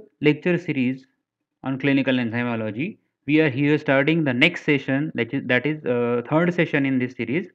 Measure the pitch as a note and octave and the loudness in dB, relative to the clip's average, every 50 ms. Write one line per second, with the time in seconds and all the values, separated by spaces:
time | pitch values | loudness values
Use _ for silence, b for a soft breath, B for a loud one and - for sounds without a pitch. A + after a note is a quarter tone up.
0 | - _ _ - C#3+ D3+ D3+ D3+ - F3+ F3 E3 - D#3+ C#3 C3+ B2 B2+ C3 C3 | -8 _ _ 0 2 2 2 2 2 0 0 0 -2 -2 -2 0 0 -2 -2 -4
1 | - _ _ _ _ _ _ _ _ _ _ _ - C3 C3+ B2+ - C#3 C3+ C#3 | -10 _ _ _ _ _ _ _ _ _ _ _ -8 -6 -6 -2 0 0 2 2
2 | B2+ C3+ B2+ B2+ B2 A2+ A2+ A#2+ A#2+ A#2+ A#2 A2+ A2 G#2+ G2+ A#2 D#3+ G#3+ - _ | 2 2 0 0 0 -2 -4 -4 -4 -2 -4 -4 -4 -4 -4 -6 -6 -8 -8 _
3 | _ _ _ _ - C#3 D3+ D#3 D#3 D3 A#2 C#3 C#3+ D3 D3+ D3 D3 D3 C3+ C3+ | _ _ _ _ -2 0 2 4 4 2 2 0 2 2 2 2 2 2 2 2
4 | C#3 D#3 E3 E3+ D3+ C3+ A#2+ B2 D#3 F3 F3 - - D#3+ D3 C3+ - - C3+ C#3 | 4 2 2 2 0 0 2 2 2 2 2 0 0 0 0 0 0 -2 -2 -2
5 | D3+ - - A#2+ A#2 A#2 C#3 C3+ - B2 B2+ B2 - D3+ D#3 D3+ D3+ B2 B2 A#2+ | -2 -4 -4 -4 -4 -2 -4 -4 -2 0 0 2 2 0 -4 -4 -2 -2 -2 0
6 | A#2+ A#2+ A#2+ A#2+ A#2 - D3 D#3+ F3+ F3 F3+ F3 D#3+ - - D3 C#3 C3+ C3+ B2+ | 0 0 -2 -2 -2 0 0 2 2 2 0 0 0 0 0 0 0 0 0 0
7 | B2 B2+ - - A#2 A2+ C3 F3+ F#3+ - | -2 -2 -4 -6 -4 -2 -2 -4 -4 -8